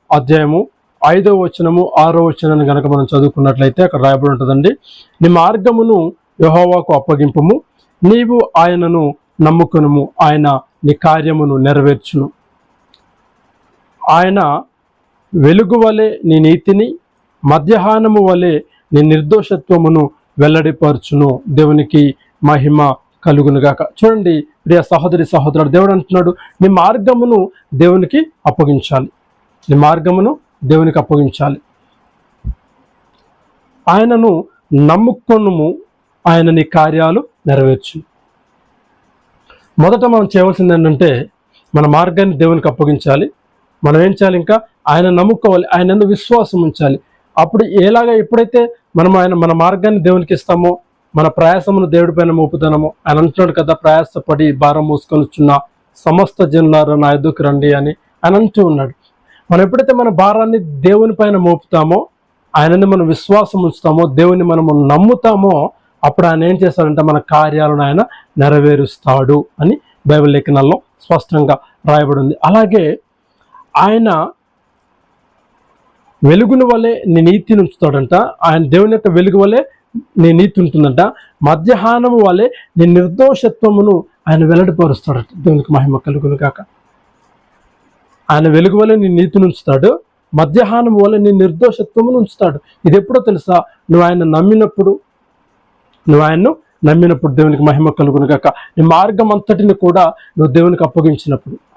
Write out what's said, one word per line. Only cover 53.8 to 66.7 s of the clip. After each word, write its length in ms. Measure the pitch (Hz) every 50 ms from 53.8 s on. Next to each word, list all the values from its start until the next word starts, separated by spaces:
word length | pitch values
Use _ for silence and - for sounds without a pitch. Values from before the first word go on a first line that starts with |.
| - 156 156 160 165 - - 175 - - 156 147 156 151 143
భారం 360 | 131 151 147 147 156 151 151
మోసుకొని 340 | 151 143 - - 165 151 147
వచ్చున్న 360 | - - - 147 143 139 139 - - _ _ _ _ _
సమస్త 480 | - - 165 156 180 196 170 - - 190
జనులారా 500 | 156 143 165 160 156 156 156 151 147 147
నా 160 | 147 147 143
యొద్దకు 320 | 147 147 139 156 156 - 151
రండి" 300 | 143 143 139 139 147 143
అని 220 | 139 139 147 156 - _ _ _ _ -
ఆయన 120 | 170 190
అంటూ 300 | 202 226 208 - 214 196
ఉన్నాడు. 260 | 175 156 143 135 131 131 _ _ _ _ _ _ _ _ _ _ - 170
మనం 100 | 175 190
ఎప్పుడైతే 300 | 190 214 262 269 269 262
మన 160 | 240 240 233
భారాన్ని 500 | 196 160 185 202 208 220 226 220 226 226
దేవుని 560 | 175 160 147 135 131 180 202 208 226 226 214
పైన 220 | - 214 208 208
మోపుతామో, 720 | 190 180 175 175 160 - _ - 165 156 160 175 202 311 - _ _ _ _ _ _ _ _ -
ఆయన 160 | 156 147 160 170
యందు 140 | 185 196
మనం 200 | 190 196 190 170
విశ్వాసం 560 | 160 160 - - - 196 208 208 202 - 190 180
ఉంచుతామో, 440 | 165 - - - 165 156 160 170
దేవుని 380 | 156 131 139 170 180 180 180 180
మనము 420 | 175 165 160 160 156 151 147 143
నమ్ముతామో, 840 | 139 143 160 190 220 247 247 - 233 214 196 196 196 185 151 147 202 - _ _ _ _ _ -
అప్పుడు 220 | 143 139 - 170
ఆయన 180 | 170 165 160 160
ఏం 120 | 175 185
చేస్తాడంటే, 460 | 185 190 180